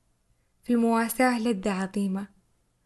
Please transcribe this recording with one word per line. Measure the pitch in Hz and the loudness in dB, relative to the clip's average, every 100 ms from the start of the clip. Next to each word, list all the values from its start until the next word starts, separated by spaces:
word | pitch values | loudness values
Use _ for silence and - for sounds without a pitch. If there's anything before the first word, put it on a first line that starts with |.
| _ _ _ _ _ _ | _ _ _ _ _ _
في | - | -2
المواساة | 240 226 226 226 - 254 240 | 2 2 2 0 2 2 2
لذة | 226 196 208 | 0 0 -2
عظيمة، | 190 190 202 196 190 202 _ _ _ _ _ | -2 -4 -2 -2 -4 -8 _ _ _ _ _